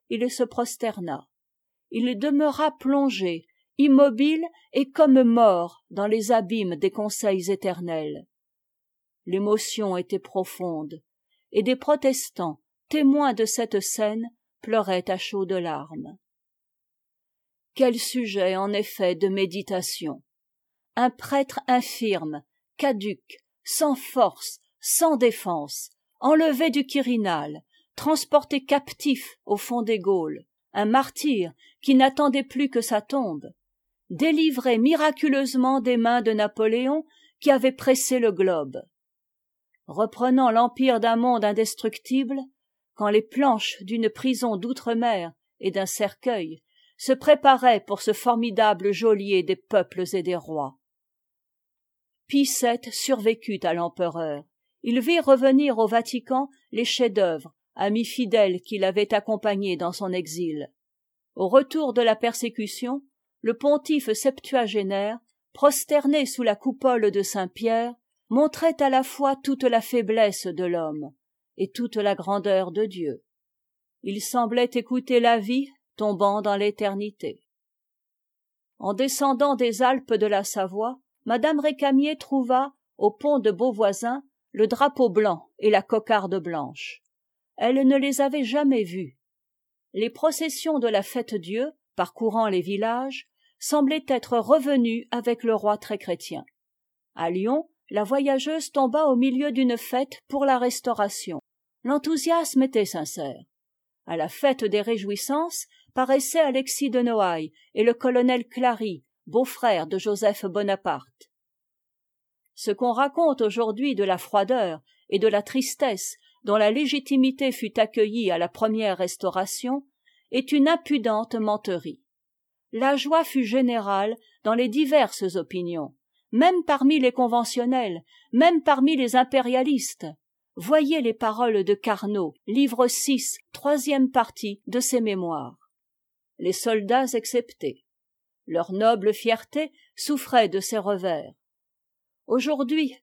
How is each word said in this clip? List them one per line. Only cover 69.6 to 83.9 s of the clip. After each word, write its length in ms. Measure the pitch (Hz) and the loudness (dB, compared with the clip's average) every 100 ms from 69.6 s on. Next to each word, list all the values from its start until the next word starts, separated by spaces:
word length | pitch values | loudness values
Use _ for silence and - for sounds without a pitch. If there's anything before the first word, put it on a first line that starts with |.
la 180 | 262 233 | 2 0
faiblesse 640 | 226 247 202 220 214 190 185 | 0 -2 0 2 2 0 -6
de 180 | 165 | -4
l'homme 480 | 180 170 156 151 143 - _ _ _ - | -2 -2 -4 -6 -10 -16 _ _ _ -8
et 120 | 196 | -6
toute 260 | - 240 214 | -4 -4 -2
la 180 | 202 | -2
grandeur 580 | 196 175 202 190 190 185 | -2 -2 -2 0 0 0
de 140 | 175 220 | -2 -4
Dieu. 360 | 185 156 - _ _ _ _ _ _ _ _ | -4 -6 -8 _ _ _ _ _ _ _ _
Il 200 | 196 202 | -10 -8
semblait 480 | - 247 233 240 247 | -4 -2 0 0 0
écouter 480 | 247 233 254 254 247 | -2 -2 -4 0 4
la 180 | 233 233 | 4 2
vie 300 | 202 254 277 _ _ - | 0 -2 -4 _ _ -6
tombant 440 | 214 190 202 208 | -4 0 0 0
dans 160 | 208 202 | -2 0
l'éternité. 840 | 208 202 202 196 208 202 160 - _ _ _ _ _ _ _ _ _ _ _ _ _ _ | 0 -2 -4 -4 -8 -8 -12 -12 _ _ _ _ _ _ _ _ _ _ _ _ _ _
En 160 | 196 | -6
descendant 600 | 202 269 - 277 254 285 | -2 -2 0 0 2 2
des 280 | 247 240 208 | 2 0 2
Alpes 320 | 254 262 - | 2 0 0
de 100 | 220 | 0
la 200 | 214 202 | 2 0
Savoie, 540 | 196 208 190 196 226 262 _ _ 226 | -2 -4 -4 -4 -6 -8 _ _ -4
madame 340 | 233 302 302 | 0 2 2
Récamier 560 | 302 277 277 269 294 302 | 0 0 2 4 2 -2
trouva, 560 | - 269 247 254 277 - _ - | -4 -2 2 0 0 -6 _ -2
au 140 | 208 | -2
pont 280 | 220 294 285 | 0 0 2
de 120 | 214 | 0
Beauvoisin, 760 | 185 254 208 208 | 0 -2 0 0